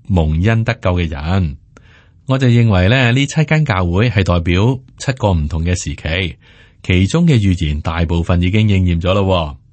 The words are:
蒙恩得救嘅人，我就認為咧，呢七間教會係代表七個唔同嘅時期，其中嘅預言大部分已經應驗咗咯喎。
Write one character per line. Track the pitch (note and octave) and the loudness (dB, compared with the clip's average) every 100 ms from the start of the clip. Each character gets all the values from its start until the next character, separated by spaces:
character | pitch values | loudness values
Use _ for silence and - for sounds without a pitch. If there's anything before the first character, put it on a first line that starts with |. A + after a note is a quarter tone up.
| - | -4
蒙 | F2+ D#2 D#2 | 0 0 0
恩 | G2+ A2+ | 0 0
得 | A2+ | -2
救 | A2+ F#2+ | -2 -2
嘅 | F2+ E2 | -2 -2
人， | C#2 D#2 G2 E2 - _ - - - _ _ - | -4 -4 -2 -2 -6 _ -20 -20 -20 _ _ -4
我 | C3+ | 0
就 | B2+ | 2
認 | A#2+ A#2 | 4 4
為 | F#2 A2 | 4 4
咧， | C3 A#2+ | 2 2
呢 | B2 C#3 | 0 0
七 | D#3+ | -2
間 | D3+ D#3 D3+ | 0 0 0
教 | F#2+ | 0
會 | F2+ F2+ A#2+ | 0 0 0
係 | G2+ | 0
代 | F2 F2 | 0 0
表 | E2 F2 A2+ C3 - - | 0 0 0 -2 -8 -12
七 | - | -8
個 | B2+ G#2 | -2 0
唔 | F2 D2+ | 0 -2
同 | D#2+ | -4
嘅 | E2+ F#2 | -2 -4
時 | D2 | -4
期， | C2+ - E2+ F2+ - - - - _ | -8 -6 -4 -4 -8 -20 -20 -20 _
其 | - F2+ G2 | -2 2 2
中 | E3 E3+ | 2 2
嘅 | B2 | 2
預 | G2 F2 D2+ | 2 0 -2
言 | D2+ | -4
大 | E2+ E2 E2 | -4 -4 -2
部 | E2+ | -2
分 | E2 F2 | 0 0
已 | F2+ | 0
經 | G#2+ A2 | 0 2
應 | F#2+ F2+ | 2 2
驗 | E2+ | 0
咗 | E2+ | 0
咯 | G2+ | 0
喎。 | F#2+ F2+ D2+ C2+ _ | 0 -2 -4 -10 _